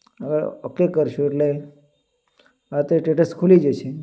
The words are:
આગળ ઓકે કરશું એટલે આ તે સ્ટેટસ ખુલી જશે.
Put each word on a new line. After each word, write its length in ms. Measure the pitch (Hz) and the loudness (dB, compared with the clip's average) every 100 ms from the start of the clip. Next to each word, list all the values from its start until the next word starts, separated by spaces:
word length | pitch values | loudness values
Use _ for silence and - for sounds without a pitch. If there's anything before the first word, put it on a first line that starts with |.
| _ - | _ -16
આગળ 180 | 135 151 107 - | -6 -4 -4 -8
ઓકે 240 | - - 180 | -12 -2 0
કરશું 380 | 156 151 - 143 | 0 -2 -2 -4
એટલે 360 | 143 147 147 143 - _ _ _ _ _ _ _ _ - | 0 -2 -2 -8 -20 _ _ _ _ _ _ _ _ -10
આ 100 | 143 | -4
તે 160 | 147 165 | 0 0
સ્ટેટસ 360 | 156 160 165 | 0 2 0
ખુલી 260 | - 180 180 | 2 4 6
જશે. 300 | 147 - 131 151 | 4 -2 -6 -12